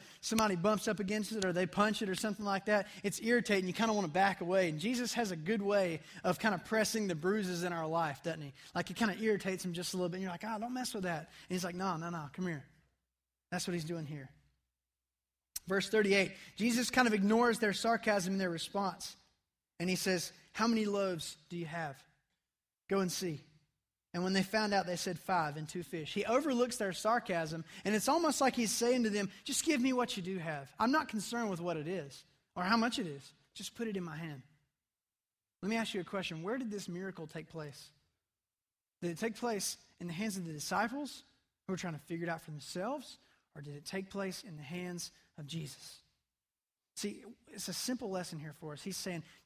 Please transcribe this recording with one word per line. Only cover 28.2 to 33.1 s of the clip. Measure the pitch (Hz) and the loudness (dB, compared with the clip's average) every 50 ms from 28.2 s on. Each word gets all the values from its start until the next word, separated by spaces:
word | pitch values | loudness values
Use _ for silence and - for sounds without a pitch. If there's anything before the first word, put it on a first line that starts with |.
| 339 311 254 - | 4 4 4 6
like | 277 254 - | 4 4 4
he's | 247 233 196 | 4 2 2
saying | - - 233 240 247 262 233 | 2 2 4 4 4 4 4
to | 220 | 2
them, | 202 208 202 190 - - - | 2 2 0 -2 -4 -6 -8
"Just | - 277 - - | -4 -2 0 2
give | 320 302 269 | 4 4 4
me | 240 269 254 | 4 4 4
what | 247 240 233 - 208 | 2 2 0 0 -4
you | 175 | -4
do | 180 190 185 | -4 -4 -4
have. | 156 165 156 143 139 - - - | -4 -4 -6 -6 -8 -8 -2 2
I'm | 214 233 | 4 4
not | 277 311 302 - | 4 4 2 0
concerned | - 220 175 - 233 240 233 214 | -2 -4 -4 -2 -2 -2 0 0
with | 190 165 | -2 -2
what | 170 175 170 160 | -2 -2 -2 -2
it | 147 156 | -2 -4
is | 185 185 147 139 - - - _ _ _ _ _ - | -4 -4 -6 -8 -12 -16 -20 _ _ _ _ _ -6
or | 180 180 | -2 2
how | 185 226 | 4 4
much | 233 226 247 240 302 | 4 4 4 2 0
it | 214 | -2
is. | 165 | -4